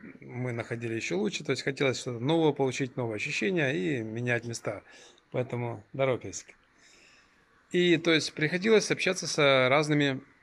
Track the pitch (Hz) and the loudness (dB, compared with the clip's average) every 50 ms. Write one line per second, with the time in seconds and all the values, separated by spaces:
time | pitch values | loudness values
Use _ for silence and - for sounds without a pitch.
0 | - - - - 139 135 127 123 127 127 120 117 113 - 117 117 117 117 113 113 | -14 -20 -20 -20 -18 -14 -8 -8 -6 -6 -6 -6 -6 -6 -8 -6 -6 -6 -6 -6
1 | 107 - 165 185 208 208 185 - 151 - 135 127 - 147 135 - 135 135 120 - | -4 -4 -4 -2 -2 -2 -4 -6 -4 -4 -4 -2 -2 -4 -2 0 0 0 0 -2
2 | - 135 123 113 117 135 160 165 160 151 143 - 139 131 123 - 139 127 - - | -6 -8 -8 -4 0 0 2 4 4 4 4 2 0 -2 0 -2 -6 -6 -4 -4
3 | 123 117 110 104 - 143 147 - 220 208 190 175 151 131 139 175 185 170 147 123 | -4 -4 -4 -4 -6 -4 -4 -2 -2 0 0 2 0 0 0 0 -2 -2 -2 -2
4 | 110 110 110 117 120 123 120 117 113 120 117 - - - 104 95 - - - - | -4 -4 -6 -4 -2 0 0 0 -2 -6 -10 -6 -6 -8 -8 -8 -12 -18 -20 -20
5 | - - - _ _ _ - 131 123 123 - 120 120 120 117 104 101 _ - 135 | -20 -20 -20 _ _ _ -4 -4 -4 -4 -4 -6 -4 -6 -6 -10 -14 _ -4 -2
6 | 135 131 127 110 - 101 87 - - - - _ _ _ _ _ _ _ _ - | 0 0 0 -2 -4 -10 -12 -12 -16 -16 -20 _ _ _ _ _ _ _ _ -20
7 | - _ _ _ _ _ _ _ _ _ _ _ _ _ - 180 175 175 170 151 | -20 _ _ _ _ _ _ _ _ _ _ _ _ _ 2 2 4 6 4 4
8 | 165 170 165 151 143 - - - 151 151 170 180 185 220 226 208 - - 156 123 | 4 4 2 4 2 0 -4 -2 -2 -2 -2 0 2 4 4 4 4 2 -2 -2
9 | - 185 185 180 - 147 - - 147 139 135 131 131 127 131 147 156 147 156 147 | 0 -2 -2 -2 -4 -6 0 4 4 6 6 6 6 4 4 4 4 4 2 2
10 | 143 143 135 131 - _ _ _ | 2 2 0 -2 -8 _ _ _